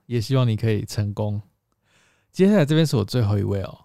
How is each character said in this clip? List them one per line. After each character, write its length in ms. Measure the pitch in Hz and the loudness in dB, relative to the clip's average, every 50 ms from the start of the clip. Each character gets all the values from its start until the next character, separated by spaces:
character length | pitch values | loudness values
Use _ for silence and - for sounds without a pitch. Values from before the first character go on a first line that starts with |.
| _ | _
也 160 | - 120 120 | -6 -6 -4
希 160 | 107 - 135 131 | -2 0 0 0
望 100 | 127 117 | 2 2
你 80 | 110 | 0
可 160 | 104 - 113 | 0 0 0
以 140 | 110 101 104 | 0 -2 -4
成 280 | - - - 104 101 101 | -6 -6 -4 -4 -4 -4
功。 280 | - 107 104 104 104 104 _ _ _ _ _ _ _ _ _ _ _ _ _ _ _ _ _ | -4 -4 -4 -4 -6 -8 _ _ _ _ _ _ _ _ _ _ _ _ _ _ _ _ _
接 160 | _ - 185 196 | _ 2 2 4
下 80 | 214 | 4
来 100 | 202 151 | 4 4
这 80 | 135 156 | 4 4
边 140 | 156 165 147 | 2 2 2
是 80 | - | 2
我 80 | 120 101 | 0 0
最 180 | 101 - 127 | 0 0 0
后 160 | 120 101 104 101 | 0 2 2 0
一 60 | 101 | 0
位 180 | 101 98 98 95 | 0 -2 -4 -6
哦 140 | - - - _ | -8 -12 -16 _